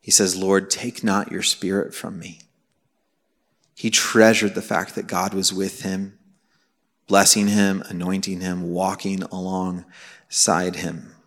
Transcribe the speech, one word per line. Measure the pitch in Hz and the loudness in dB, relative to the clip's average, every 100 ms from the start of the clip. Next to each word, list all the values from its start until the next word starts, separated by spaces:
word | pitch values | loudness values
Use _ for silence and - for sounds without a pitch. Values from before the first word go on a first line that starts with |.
he | - | 2
says, | - 98 90 | 2 2 0
"Lord, | 95 98 95 | 2 2 2
take | - 123 123 | -6 -6 -4
not | 113 98 - | 0 0 -2
your | 90 | -4
Spirit | - - 92 95 85 | -2 -2 -2 -2 -2
from | - - 85 | -6 -12 -12
me." | 82 82 - _ _ _ _ _ _ _ _ _ _ _ _ | -14 -18 -20 _ _ _ _ _ _ _ _ _ _ _ _
He | - 110 | -6 -2
treasured | 110 - 113 110 110 104 | 0 2 8 8 8 2
the | 95 | -2
fact | 101 92 90 | -4 -4 -4
that | - - | -8 -6
God | 90 92 | -2 -2
was | 95 92 | 0 -2
with | 95 95 - | -2 -4 -4
him, | 98 95 98 - _ _ _ _ _ _ _ _ _ | -6 -6 -6 -12 _ _ _ _ _ _ _ _ _
blessing | 98 98 110 104 | 6 6 4 4
him, | 104 101 95 - | 4 4 2 -6
anointing | 90 87 95 98 92 | -6 -4 -4 -4 -6
him, | 92 90 85 | -4 -4 -4
walking | 87 95 - 101 95 | -2 -2 -2 -4 -4
alongside | 92 95 92 92 92 90 87 - - - _ - - 87 90 85 | -6 -6 -4 -2 -2 -6 -10 -20 -20 -20 _ -2 2 2 0 -4
him. | 85 80 - - | -8 -8 -14 -20